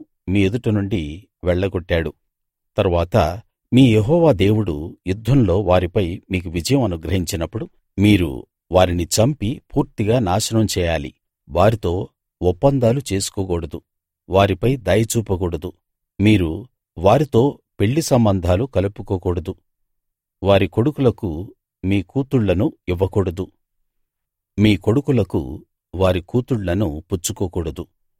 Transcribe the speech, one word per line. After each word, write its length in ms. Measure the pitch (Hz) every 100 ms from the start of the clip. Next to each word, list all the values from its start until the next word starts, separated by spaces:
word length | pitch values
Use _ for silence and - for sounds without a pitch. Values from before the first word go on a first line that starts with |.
| - _ -
మీ 100 | 98
ఎదుట 220 | 95 120 117
నుండి 320 | 104 98 104 73 82 - _
వెళ్ళగొట్టాడు. 680 | 85 90 95 90 85 85 76 - _ _ _ _ _ -
తరువాత 400 | 98 87 85 113 78 95 - _ _
మీ 120 | 123 131
యెహోవా 400 | 110 104 170 160
దేవుడు 440 | 95 98 110 92 73 80 - 87
యుద్ధంలో 480 | 101 113 139 101 92
వారిపై 440 | 90 90 90 - 85 92 -
మీకు 180 | 92 87
విజయం 340 | 87 80 139
అనుగ్రహించినప్పుడు, 840 | 110 82 80 92 85 90 82 - 175 _ _ -
మీరు 320 | 104 101 80 64 - _ -
వారిని 340 | 87 90 87
చంపి 440 | 85 - 120 147 104 151 -
పూర్తిగా 460 | 139 147 - 104 127
నాశనం 460 | 95 95 - -
చేయాలి. 460 | 104 98 85 80 76 - _ _ -
వారితో 460 | 80 101 113 87 90 - _ _ -
ఒప్పందాలు 600 | 87 92 139 139 113 135 -
చేసుకోకూడదు, 720 | 98 - - 95 85 80 85 - _ _ _ -
వారిపై 420 | 90 101 90 120 135
దయ 240 | 95 101
చూపకూడదు. 680 | 113 120 104 90 92 80 90 - _ _ _ -
మీరు 300 | 101 107 82 90 123 _ _ -
వారితో 460 | 92 131 151 113 135 - _ -
పెళ్లి 220 | 101 165
సంబంధాలు 640 | - 127 110 98 87 92
కలుపుకోకూడదు. 880 | 135 95 98 - - 95 92 87 85 - _ _ _ _ _ _ _ _
వారి 260 | 92 98 95
కొడుకులకు 640 | - 131 143 127 - 92 78 107 - _ _
మీ 160 | 92 101
కూతుళ్లను 640 | - 135 139 131 101 87 143 - -
ఇవ్వకూడదు. 580 | 90 95 104 95 85 90 _ _ _ _ _ _ _ _ _ _ -
మీ 140 | 107 98
కొడుకులకు 640 | - 123 147 123 95 90 65 73 - _ _
వారి 280 | 87 92 90
కూతుళ్లను 680 | - 123 123 117 92 92 98 76
పుచ్చుకోకూడదు. 840 | - 92 - - 95 90 80 71 82 _ _